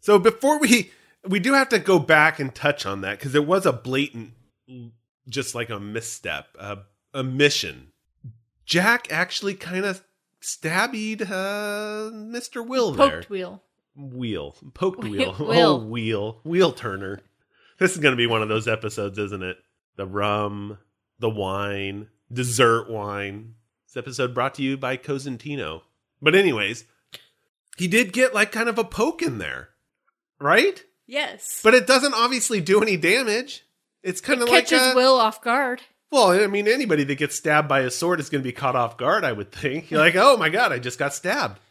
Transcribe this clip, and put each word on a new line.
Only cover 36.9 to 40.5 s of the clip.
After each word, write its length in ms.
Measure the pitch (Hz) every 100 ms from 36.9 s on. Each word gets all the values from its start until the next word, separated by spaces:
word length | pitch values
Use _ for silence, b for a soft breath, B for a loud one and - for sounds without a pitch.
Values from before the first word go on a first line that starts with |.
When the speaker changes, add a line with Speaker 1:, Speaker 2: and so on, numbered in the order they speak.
| 151
Speaker 1:
that 100 | 139 135
gets 180 | 143 -
stabbed 320 | 160 151 147
by 120 | 139
a 80 | 127
sword 260 | 123 170 175
is 120 | 139
gonna 120 | 147
be 80 | 131
caught 220 | 120 139 127
off 200 | 120 -
guard, 260 | - 208
I 60 | 160
would 200 | 107 101
think. 380 | - 147 143 160
You're 80 | 156
like, 160 | 160 175
"Oh 200 | 254 247
my 120 |
God, 240 | 156